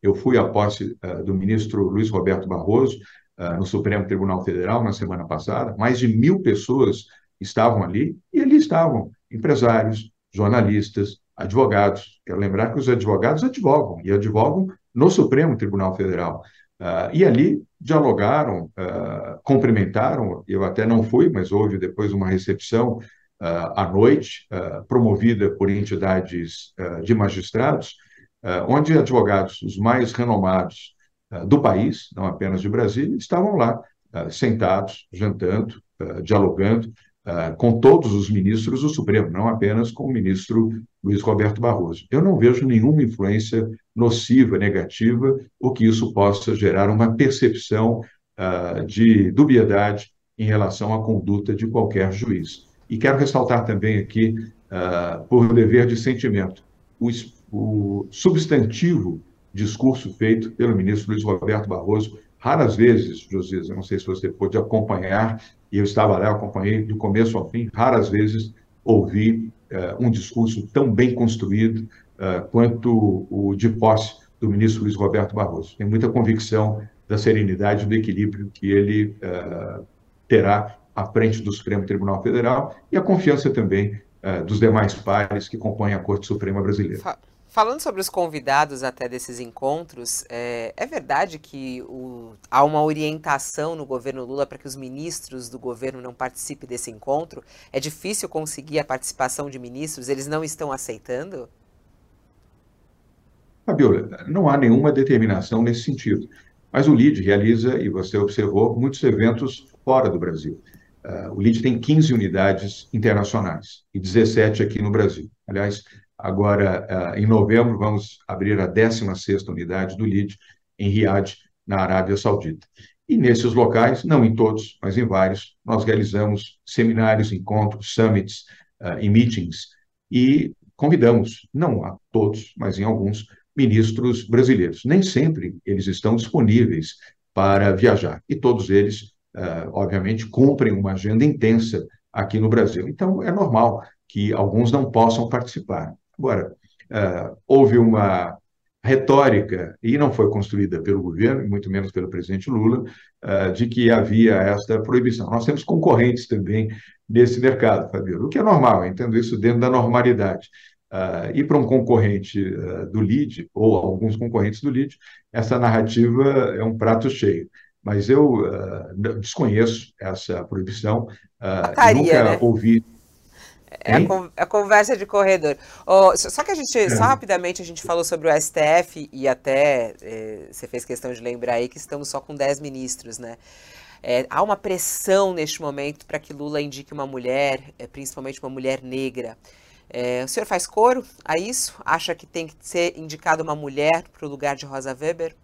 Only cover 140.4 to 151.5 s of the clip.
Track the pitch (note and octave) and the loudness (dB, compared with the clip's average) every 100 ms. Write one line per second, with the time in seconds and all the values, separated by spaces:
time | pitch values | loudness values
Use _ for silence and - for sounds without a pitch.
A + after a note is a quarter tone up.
140.4 | C3+ C#3+ A2+ G2 F#2+ F#2+ G2+ A2 D3 - | 4 6 0 0 -2 -4 0 2 2 2
141.4 | A2+ A2+ A2+ G2 - _ _ A2+ G2+ A2 | 2 2 0 -6 -8 _ _ -6 -4 0
142.4 | G#2+ A#2 - F3+ F3+ - F#3+ F#3+ - F#3+ | 2 2 2 -2 -8 -4 -2 -2 -2 -2
143.4 | F3+ A2+ A#2 G2 - _ _ - G2+ - | 0 2 2 0 -12 _ _ -4 -2 0
144.4 | G2+ G2+ A#2 C#3 C3+ A2+ A2+ - A#2+ B2 | 0 2 2 2 0 2 2 2 -2 -4
145.4 | B2 - - E2+ D#2+ - _ - C3+ G2+ | -6 -12 -8 -8 -8 -14 _ -8 -4 -2
146.4 | - - _ _ - A2+ G2 F2 - - | -4 -12 _ _ -10 -4 -2 -4 -8 -14
147.4 | _ C3+ B2+ A#2+ A2+ A2 G2+ F#2 F2 F2 | _ 6 8 6 6 4 2 0 -4 -10
148.4 | _ _ _ _ A2+ C3 C3+ C#3 C#3 G#2 | _ _ _ _ 0 0 4 6 6 4
149.4 | - F#2 E2+ - A2+ C#3+ D3 A#2+ G#2 G#2 | 0 -6 -8 -8 -2 2 2 2 2 2
150.4 | G2+ G2+ G2 E2+ F2+ G2 F2+ E2 A2+ C3+ | -4 -2 -2 -2 -2 -2 -2 0 0 0
151.4 | A2 | -2